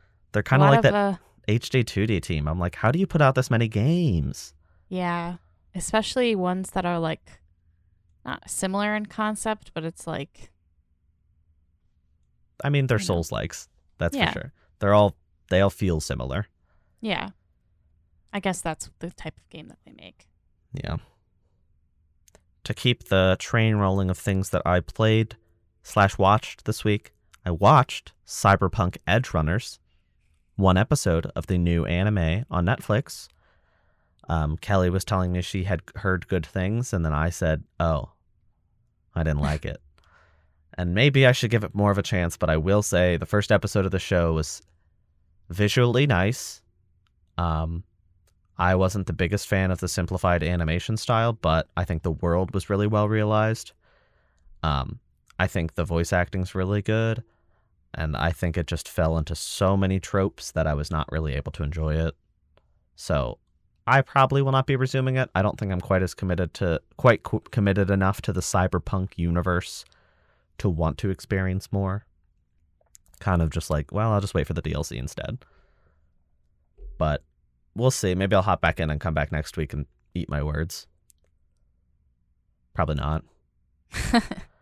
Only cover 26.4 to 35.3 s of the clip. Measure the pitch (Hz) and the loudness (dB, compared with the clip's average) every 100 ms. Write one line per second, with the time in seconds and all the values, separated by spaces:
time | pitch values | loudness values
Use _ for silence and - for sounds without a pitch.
26.4 | - - - 107 110 104 - _ _ _ | 0 -10 -8 -4 -2 -2 -4 _ _ _
27.4 | - 85 101 143 - - - - - - | -6 4 6 6 4 -2 -14 -20 -16 0
28.4 | 107 98 95 - 87 - - 107 127 82 | 4 4 4 0 -2 -2 0 0 2 0
29.4 | 78 95 - - _ _ _ _ _ _ | 0 -2 -4 -12 _ _ _ _ _ _
30.4 | _ - 95 90 110 147 - 82 - - | _ 2 4 6 4 0 2 0 -2 -6
31.4 | 78 90 87 85 76 87 101 107 80 90 | -2 0 2 2 2 0 0 0 0 0
32.4 | - 85 87 123 - 107 - - - _ | -2 -2 0 -2 -2 -2 -2 -10 -20 _
33.4 | _ _ _ _ _ _ _ _ - 82 | _ _ _ _ _ _ _ _ -4 -2
34.4 | 76 78 - 98 90 92 - 95 90 | -2 -4 0 2 2 0 -2 -2 0